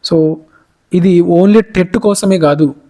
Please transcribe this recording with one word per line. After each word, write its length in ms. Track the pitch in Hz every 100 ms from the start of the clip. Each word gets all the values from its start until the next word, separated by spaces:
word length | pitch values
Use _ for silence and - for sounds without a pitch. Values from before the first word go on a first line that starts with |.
| -
So, 220 | 170 156 156 - _ _ _ _
ఇది 280 | 180 180 175
only 420 | 175 170 190 214 208 -
టెట్ 220 | 180 240
కోసమే 400 | 214 202 196 190
కాదు 380 | 151 147 147 - _